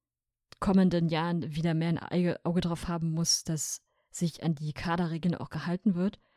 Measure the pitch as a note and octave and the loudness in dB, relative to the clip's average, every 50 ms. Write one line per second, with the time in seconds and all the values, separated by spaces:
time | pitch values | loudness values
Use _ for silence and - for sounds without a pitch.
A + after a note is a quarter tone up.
0 | _ _ _ _ _ _ _ _ _ - - - - G#3 F#3 F#3+ F#3+ F#3 E3+ F3 | _ _ _ _ _ _ _ _ _ -18 -10 -4 0 4 6 6 6 6 4 4
1 | E3+ D#3+ E3 D#3+ E3+ F3 F3 E3+ - E3 D3 E3 D#3+ E3+ D#3+ D#3+ E3 E3+ F3 - | 2 2 2 0 0 0 0 -2 -2 -4 -4 -2 0 0 2 2 2 0 0 -2
2 | - - - F3 F3+ F3 - - - E3 E3+ F3+ F3 F3 E3+ - - - E3+ E3+ | -2 -2 0 2 2 2 0 0 -2 -2 0 0 0 0 -2 -4 -4 -4 -4 -2
3 | E3 E3 D#3+ D#3+ E3+ - - - - - D#3+ D3+ - - - - _ _ _ _ | -2 -2 0 0 0 0 0 0 -2 -2 -4 -4 -4 -6 -8 -10 _ _ _ _
4 | _ _ - - F3 D#3+ - - - D#3+ E3 C#3 D3+ D3+ C#3+ - - F3 E3+ F3 | _ _ -6 -2 -2 -2 -2 -2 -2 -2 -2 -2 -4 -8 -6 -4 -4 -2 0 0
5 | F3+ D#3+ D#3+ E3 D3+ F3 E3 - - - - D3+ - E3+ F3 F#3 - G#3+ F3+ F3 | 0 -2 -2 -2 0 0 0 -2 -4 -8 -8 -6 -4 -4 -2 0 2 2 2 2
6 | F3+ G#3 - - _ _ _ | 0 -2 -2 -4 _ _ _